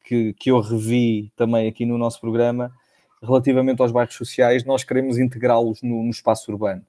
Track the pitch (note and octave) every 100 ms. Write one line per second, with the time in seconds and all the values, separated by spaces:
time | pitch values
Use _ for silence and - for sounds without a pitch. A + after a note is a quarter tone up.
0 | - A#2+ A2 G#2 C3 B2 G#2 A2+ A2 A#2+
1 | A#2+ A2 G#2 - A#2 A#2 A2 A2 A#2+ A#2+
2 | A#2 - A#2 A2+ A#2+ B2 B2 - _ _
3 | _ _ A2+ C3 C3 C3 C3 B2+ B2 A#2+
4 | A#2+ - B2 - B2 B2+ B2+ C3 - C3
5 | C3 A#2+ B2+ B2 B2 A#2 A#2 G#2+ B2 A#2
6 | A#2 A2+ - G#2+ - G#2 G#2 F#2+